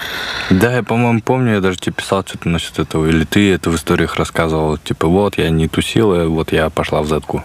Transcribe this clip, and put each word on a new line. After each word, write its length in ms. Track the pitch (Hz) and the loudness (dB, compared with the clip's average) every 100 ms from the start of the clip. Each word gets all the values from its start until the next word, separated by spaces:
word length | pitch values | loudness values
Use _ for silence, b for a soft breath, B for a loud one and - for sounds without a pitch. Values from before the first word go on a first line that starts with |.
| B B B B B | B B B B B
Да, 220 | 92 117 123 | 4 4 2
я, 60 | |
по-моему, 360 | 107 117 120 117 | 0 2 2 2
помню, 340 | 107 127 123 | 2 0 2
я 60 | 104 | 2
даже 180 | 95 90 | 2 0
тебе 160 | - | -4
писал 300 | - - 98 | -6 -2 -2
что-то 240 | 92 - 90 | -2 -6 -2
насчет 300 | 82 - - | -2 -4 -6
этого, 300 | - 80 78 | -2 0 2
или 160 | 80 | 2
ты 280 | 78 101 101 | 2 4 4
это 180 | 87 87 | 2 0
в 40 | |
историях 400 | 82 - 87 82 - | -2 0 0 0 -2
рассказывал, 640 | 82 - 82 80 78 73 | -2 -2 0 0 0 -2
типа, 300 | - - 82 | -6 -2 2
"Вот, 280 | 92 101 - | 2 2 0
я 140 | 80 | 0
не 160 | 80 80 | 2 0
тусила, 580 | - - 110 110 87 82 | -2 -2 0 2 2 0
вот 240 | 80 78 | -2 -2
я 180 | 82 78 | 0 0
пошла 320 | 78 76 78 | -2 -2 -2
в 60 | 76 | -2
Зетку, 340 | 76 - - | -4 -4 -8